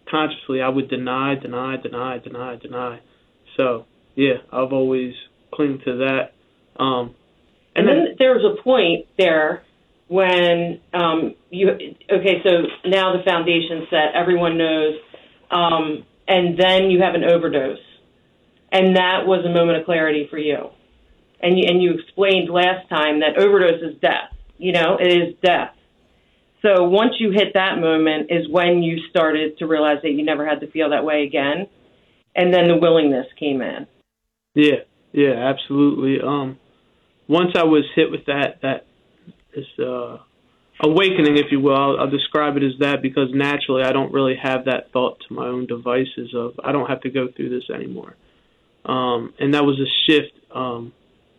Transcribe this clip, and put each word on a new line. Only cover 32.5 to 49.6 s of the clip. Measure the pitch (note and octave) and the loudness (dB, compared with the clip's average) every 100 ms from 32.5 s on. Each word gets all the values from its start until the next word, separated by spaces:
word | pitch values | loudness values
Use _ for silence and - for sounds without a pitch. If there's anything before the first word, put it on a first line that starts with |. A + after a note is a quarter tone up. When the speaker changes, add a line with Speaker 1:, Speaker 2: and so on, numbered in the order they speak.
Speaker 2:
then | F3+ E3+ | 4 4
the | E3+ | 4
willingness | E3+ E3 D3 B2+ C3 - | 4 4 2 0 -4 -8
came | D3 C3+ | -4 -4
in. | G2+ - - _ _ _ _ _ _ | -6 -10 -14 _ _ _ _ _ _
Speaker 1:
Yeah, | D3 D3 C3 - _ _ | 2 2 2 -4 _ _
yeah, | - C#3 | 0 2
absolutely. | A#2+ C3 C3+ - C#3 C#3+ - C3+ C3+ | 2 -2 -4 -4 2 2 2 -2 -2
Um, | C3 C#3+ C3 C3 _ _ _ _ _ _ - | -2 -4 -6 -10 _ _ _ _ _ _ 0
once | D#3 F3+ F3+ | 2 2 2
I | |
was | E3 D3+ C#3 - | 4 4 2 0
hit | D#3+ | 0
with | - - | -2 -4
that, | C#3+ C#3 - | -2 -4 -4
that, | C3+ C3 - _ _ _ - _ _ | -6 -6 -10 _ _ _ -20 _ _
this, | - C#3 - | -16 -12 -8
uh, | B2+ B2+ A#2+ A#2+ _ _ _ _ _ - | -6 -6 -10 -14 _ _ _ _ _ -2
awakening, | D#3 D#3+ F#3+ F#3 D3 D3 | 2 4 2 4 4 4
if | C#3+ | 2
you | C#3 | 2
will, | C#3 C3+ | 2 2
I'll, | C#3 C3+ | 2 0
I'll | C#3 | -2
describe | C#3 - D3+ D3 C#3 | -2 -2 -2 -2 0
it | |
as | C#3 C3 | -2 0
that | C#3+ C#3 | -2 0
because | C#3 C#3+ C3 | -2 -2 0
naturally | C3+ C#3+ C#3+ - C3 | 0 0 -2 -2 0
I | C3 | 0
don't | C3+ C3+ | 0 -2
really | C#3 C3 B2+ | 0 0 -2
have | C3+ C3 B2+ | -2 -2 -2
that | B2+ - | -4 -4
thought | B2+ B2+ - - | -2 -2 -4 -12
to | |
my | B2 B2 | -10 -8
own | B2+ B2+ | -8 -8
devices | A#2+ B2 B2 C3+ - A#2 B2 | -6 -2 -2 -2 -6 -10 -8
of, | A#2 - | -8 -8
"I | C#3 | -4
don't | C#3+ B2+ | -4 -4
have | C3 | -6
to | C3 | -4
go | C3+ B2+ | -4 -6
through | - C3 | -6 -6
this | B2 - | -6 -8
anymore." | - C3+ B2 - - _ _ _ _ _ _ | -10 -10 -12 -16 -20 _ _ _ _ _ _
Um, | - C3 B2 A#2+ A#2 - | -6 -4 -2 -4 -6 -4
and | C#3 | 0
that | D3 | 2